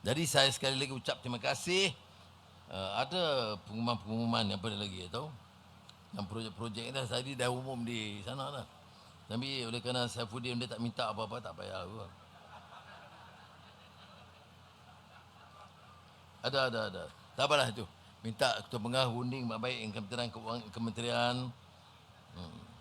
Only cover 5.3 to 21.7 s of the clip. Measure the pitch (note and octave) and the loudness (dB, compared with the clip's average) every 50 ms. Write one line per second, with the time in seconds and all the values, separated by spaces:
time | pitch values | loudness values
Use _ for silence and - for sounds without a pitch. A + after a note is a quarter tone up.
5.3 | C#3 - - - - - - - - - - - - - - - - - G2+ F2+ | -10 -14 -18 -20 -20 -20 -20 -20 -20 -20 -20 -20 -20 -20 -18 -10 -6 -6 -6 -4
6.3 | G#2 A2+ A2+ A2 F2+ G2 A#2 A#2 G2+ A#2 A#2 B2 C3 C#3 B2+ A2+ B2 B2 B2+ C3+ | -4 -6 -6 -6 -6 -6 -6 -6 -4 -6 -6 -4 -2 -2 -2 2 0 0 0 -2
7.3 | C#3 B2+ B2 B2 B2 B2+ C3 C3 C3 A#2+ A#2 A#2 A#2+ A2+ G#2+ G#2+ G2+ G#2 G2 A#2 | 0 2 2 2 2 2 -2 -4 -4 -2 -2 -2 -2 -2 -2 -2 -4 -6 -6 -6
8.3 | C3 C#3 C3+ C#3 C#3+ B2+ G#2 - - - - - - - - - - - - - | -6 -4 -4 -4 -4 -6 -8 -10 -14 -20 -20 -20 -20 -20 -20 -20 -20 -20 -8 -2
9.3 | A2 A#2 B2+ C3+ C#3 C3 A#2+ A2+ A2+ A#2+ - B2 B2+ B2+ B2 A#2 - B2 A#2+ G2+ | -2 -2 0 0 -2 -2 -2 -2 -2 -2 -2 0 2 2 2 2 0 -2 -4 -4
10.3 | A2 B2+ A#2+ B2+ B2 A#2+ B2 G#2 A#2 A2 A#2 A#2+ G#2 - A#2+ G#2+ G#2 G2+ A2 G2 | -4 -4 -4 -2 -2 -2 -2 -2 -2 -2 -2 -2 0 0 0 0 0 -2 -2 -4
11.3 | A2+ B2 G#2 F#2 E2 F2+ G2 G2 F#2+ F#2+ F2+ F#2 G#2 A2+ G2+ F#2+ F2+ - - - | -4 -8 -8 -8 -10 -8 -8 -6 -6 -6 -6 -6 -8 -10 -10 -12 -14 -18 -20 -20
12.3 | - - - - - - - - - - - - - - - - - - - - | -20 -20 -20 -18 -18 -18 -16 -16 -18 -18 -16 -16 -16 -16 -16 -18 -18 -18 -18 -18
13.3 | - - - - - - - - - - - - - - - - - - - - | -18 -20 -20 -20 -20 -20 -20 -20 -20 -20 -20 -20 -20 -20 -20 -20 -20 -20 -20 -20
14.3 | - - - - - - - - - - - - - - - - - - - - | -20 -20 -20 -20 -20 -20 -20 -20 -20 -20 -20 -20 -20 -20 -20 -20 -20 -20 -20 -20
15.3 | - - - - - - - - - - - - - - - - - - - - | -20 -20 -20 -20 -18 -18 -18 -18 -20 -20 -20 -20 -20 -20 -20 -20 -20 -20 -20 -20
16.3 | - - - B2 C3+ C#3 C3 B2+ A#2 A2+ A2 G#2 F#2 F#2 D#2+ - - - - - | -16 -6 -6 2 4 4 4 4 2 0 -2 -2 -4 -6 -8 -10 -12 -16 -20 -12
17.3 | - - C3+ C#3+ D3+ C#3+ B2+ A#2 G2+ G#2 G2 - - - - - - - - A2+ | 0 2 4 6 8 6 6 4 2 -4 -8 -8 -10 -20 -20 -20 -20 -10 -8 -8
18.3 | G#2+ - C#3 B2+ A2 G2+ - - - A2 G#2 A#2 B2 C3 C3 B2 A#2 A#2+ B2 B2+ | 2 4 4 4 4 2 -2 -4 -6 -4 -2 2 4 4 4 4 2 0 0 -2
19.3 | B2+ C3+ B2 A#2 G#2+ A2 A#2 B2+ B2+ A#2 A2 G#2+ G2+ A2 G#2 F#2+ B2 A#2+ A#2+ A#2 | -2 -2 -2 -2 -2 0 0 -2 -2 -2 -4 -4 -4 -4 -4 -4 -2 -2 -2 -2
20.3 | - A2+ A2 A2 A#2+ A#2+ A2+ G#2+ - A2+ A#2 A2+ G#2 A#2 A#2 A#2+ A#2 A#2+ A#2+ A#2+ | -4 -6 -6 -4 -4 -4 -6 -8 -4 -2 -2 -2 0 -2 0 2 2 4 4 4
21.3 | A#2+ B2+ B2+ B2+ B2 - - - | 2 0 -2 -4 -6 -10 -18 -20